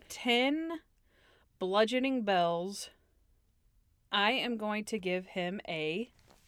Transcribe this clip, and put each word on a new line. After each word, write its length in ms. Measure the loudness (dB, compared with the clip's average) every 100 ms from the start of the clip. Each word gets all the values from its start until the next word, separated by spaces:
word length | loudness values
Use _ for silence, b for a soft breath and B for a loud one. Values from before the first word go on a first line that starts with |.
| -16
ten 680 | -6 2 4 4 0 -4 -8 _ _ _ _ _ _ _ -6
bludgeoning 600 | 0 2 4 2 0 0
bells, 680 | 2 4 4 2 -4 -8 -12 _ _ _ _ _ _ _ _ _ _ _ -4
I 200 | 2 2
am 240 | 2 -2 -2
going 280 | -2 -4 -4
to 120 | -4
give 300 | -2 -2 -4
him 320 | -4 -4 -4 -6
a 420 | -4 -2 -2 -6 _ _ -20